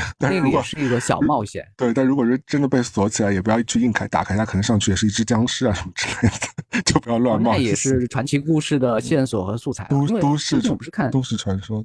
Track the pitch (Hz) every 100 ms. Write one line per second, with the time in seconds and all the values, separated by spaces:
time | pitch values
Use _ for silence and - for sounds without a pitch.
0 | - - 139 190 135 139 123 - 139 120
1 | - - 143 139 104 87 - - 123 117
2 | 131 139 117 131 - 147 139 131 120 -
3 | 101 - 101 98 104 113 113 113 120 110
4 | 113 - - 98 110 95 104 107 101 90
5 | 107 101 110 113 120 - 123 95 92 -
6 | - - 113 - - - - 240 - 156
7 | 117 117 123 107 117 107 117 98 135 131
8 | 123 135 139 143 147 156 151 147 127 110
9 | 120 151 131 107 92 113 - 120 92 139
10 | 143 220 143 147 - - 240 - - 220
11 | 135 135 127 110 101 95 98 110